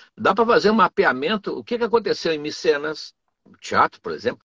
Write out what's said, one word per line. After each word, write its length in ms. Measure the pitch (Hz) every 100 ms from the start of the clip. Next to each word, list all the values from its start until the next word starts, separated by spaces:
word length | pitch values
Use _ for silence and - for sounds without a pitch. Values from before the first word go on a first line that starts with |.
| - -
Dá 180 | 120
pra 120 | 196 226
fazer 240 | 185 202
um 40 |
mapeamento, 800 | 220 175 - 165 127 151 214 170 131
o 40 |
que 140 | - 233
que 60 |
aconteceu 480 | 233 233 196 156 170
em 60 | 156
Micenas, 760 | 147 - 170 143 151 151 - _ _ _
o 120 | _ _
teatro, 440 | - 101 156 -
por 120 | 87
exemplo, 300 | 78 104 -